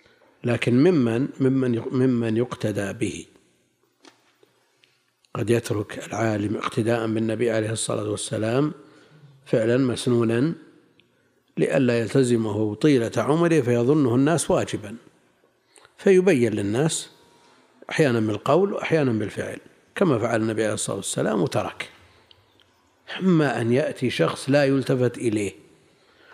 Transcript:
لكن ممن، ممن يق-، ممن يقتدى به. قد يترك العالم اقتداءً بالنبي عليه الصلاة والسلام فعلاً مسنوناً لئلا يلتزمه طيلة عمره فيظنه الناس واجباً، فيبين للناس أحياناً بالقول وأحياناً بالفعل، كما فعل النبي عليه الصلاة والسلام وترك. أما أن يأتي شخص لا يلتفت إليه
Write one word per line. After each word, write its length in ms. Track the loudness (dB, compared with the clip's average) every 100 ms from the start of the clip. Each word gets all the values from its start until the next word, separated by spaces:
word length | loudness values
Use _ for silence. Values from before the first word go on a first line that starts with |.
| _ _ _ _
لكن 400 | -2 0 2 4
ممن، 440 | 4 4 2 0 -2 0
ممن 360 | 0 2 0 -2
يق-، 180 | -2
ممن 440 | 0 2 2 0 0
يقتدى 560 | -2 -4 -4 -4 -6
به. 320 | -4 -6 -8 -16 _ _ _ _ _ _ _ -20 _ _ _ _ _ _ _ _ _ _ _ _
قد 160 | -6 0
يترك 580 | 0 0 -4 -6 -10 -8
العالم 500 | -4 -2 -2 -4 -4
اقتداءً 500 | -4 -2 -2 -2 -2
بالنبي 440 | -2 -2 -2 -2
عليه 200 | -2 -2
الصلاة 380 | -4 -4 -4 -4
والسلام 600 | -6 -6 -4 -2 0 0 -4 -16 -20 -20 -20 -20 _ -2
فعلاً 320 | 0 2 2
مسنوناً 760 | 0 -2 0 2 2 0 -2 -4 -14 _ _ _ _ _ _ _ _ -4
لئلا 420 | -2 2 2 0
يلتزمه 760 | 0 2 2 2 0 -2 -2 0
طيلة 360 | 2 4 2 -2
عمره 440 | 0 2 2 2
فيظنه 540 | 2 2 2 2 2 2
الناس 360 | 2 2 0
واجباً، 440 | 0 -2 -6 -10 -16 -20 _ _ _ _ _ _ _ -20 -2
فيبين 560 | 4 6 6 4 2
للناس 560 | 0 -2 0 0 -2 -10 -18 _ _ _ _ _ _ -4
أحياناً 300 | 0 2 2
بالقول 540 | 0 -2 0 2 2
وأحياناً 380 | -2 -2 0 2
بالفعل، 480 | 0 -4 -8 -10 -12 -16 _ _ 0
كما 240 | 0 2
فعل 220 | 0 0
النبي 220 | 0 0
عليه 100 | -2
الصلاة 240 | -2 -6 -6
والسلام 440 | -6 -4 -2 0
وترك. 480 | -2 -2 -4 -8 -14 -18 _ _ _ _ _ _ _ _ _ _ -14 -2
أما 420 | 2 4 4 0
أن 100 | 0
يأتي 380 | 0 0 -2 -4
شخص 400 | 0 -2 -2 0
لا 160 | 2 4
يلتفت 520 | 2 0 0 0 0
إليه 360 | -2 -2 -2 -8 -18 _ _ _ _ _ -20